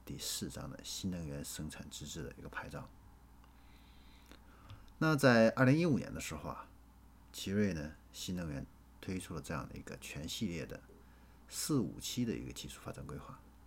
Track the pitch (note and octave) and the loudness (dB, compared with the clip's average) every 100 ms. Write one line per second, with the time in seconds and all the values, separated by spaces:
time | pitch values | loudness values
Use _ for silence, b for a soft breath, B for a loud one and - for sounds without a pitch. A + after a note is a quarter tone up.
0 | - - - - D#2 - C2+ C2 - - | -12 -8 -6 -4 -6 -6 -10 -10 -10 -6
1 | F#2+ F2+ D#2 C#2 - - D#2 - - - | -4 -2 -4 -6 -6 -6 -6 -8 -12 -12
2 | D2 E2 D2+ - - - - B2 A#2+ - | -10 -8 -8 -10 -8 -6 -6 -8 -10 -14
3 | - - - - - B B B B B | -20 -20 -20 -20 -20 B B B B B
4 | B B B B B B B B B - | B B B B B B B B B 2
5 | D#3 D3+ C#3 A#2 A2+ - B2+ D3+ E3+ A2 | 4 8 10 10 10 8 8 8 6 2
6 | - - - D2+ D2 - - - - - | 0 -6 -6 -6 -6 -8 -10 -20 -20 -20
7 | - - - - G2 G2+ G#2 D#2+ D2 D#2+ | -20 -20 -16 -8 0 4 4 2 -4 -10
8 | - - - F2+ E2 C2+ C2+ - - - | -16 -10 -6 -4 -4 -6 -8 -14 -20 -12
9 | - F#2 - D#2+ - D2+ - - - - | -6 -6 -6 -8 -4 -6 -6 -10 -10 -10
10 | - - D#2 - G2+ E2+ - - - - | -10 -8 -6 -2 -2 -2 -6 -10 -14 -20
11 | B B B B - - - D3 E2+ - | B B B B -10 -6 0 2 2 -4
12 | - - A#2 E2 C2 - - - - - | -6 -2 -2 -2 -6 -10 -12 -10 -10 -10
13 | - - - - - - | -10 -10 -12 -16 -20 -20